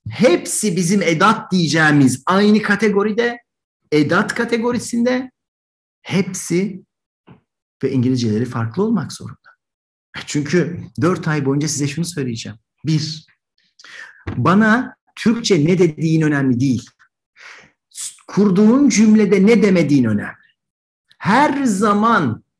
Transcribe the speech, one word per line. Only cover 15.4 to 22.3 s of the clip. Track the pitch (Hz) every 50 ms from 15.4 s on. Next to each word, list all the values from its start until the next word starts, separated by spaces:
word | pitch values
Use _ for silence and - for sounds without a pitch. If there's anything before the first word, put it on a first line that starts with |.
| 226 - 202 160 143
ne | 160 185 170
dediğin | 185 170 151 - 156 160 160 160
önemli | 156 151 151 139 139 131 123 113
değil. | 135 139 120 107 - - _ _ _ _ _ _ _ _ _ _ - - - - - _ _ _ _ _ _ - - - - _ _ -
Kurduğun | - 180 208 208 180 180 214 214 240 277 285 254
cümlede | - 196 226 214 214 220 208 185 202 190 190
ne | 214 240 214 220
demediğin | 202 190 175 160 139 143 139 123
önemli. | 113 107 101 98 - - - _ _ _ _ _ _ _ _ _ _ _ _ _ _ _ _
Her | - 156 208 262 294 302 269 285 277
zaman | 247 196 185 220 214 208 208 214 233 233 202 160 120